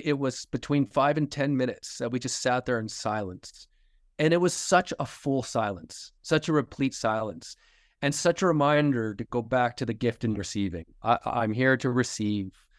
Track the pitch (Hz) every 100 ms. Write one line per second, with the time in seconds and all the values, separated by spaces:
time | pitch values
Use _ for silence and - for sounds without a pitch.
0 | 156 143 135 - - 131 - 143 139 -
1 | 139 147 147 - 143 139 127 - - -
2 | 123 123 127 - 131 123 123 120 110 -
3 | 110 107 95 90 - - - _ _ _
4 | _ - 156 170 175 - - 180 185 -
5 | 143 - 143 135 120 123 104 92 - -
6 | - _ - 156 156 151 135 - 135 -
7 | 113 110 110 - - - _ _ _ _
8 | 143 143 185 170 185 156 143 147 147 127
9 | 110 101 113 123 113 127 123 - 117 113
10 | 120 - 117 104 98 104 101 85 - -
11 | 110 120 - - 110 110 131 131 131 123
12 | 123 - 104 104 95 - _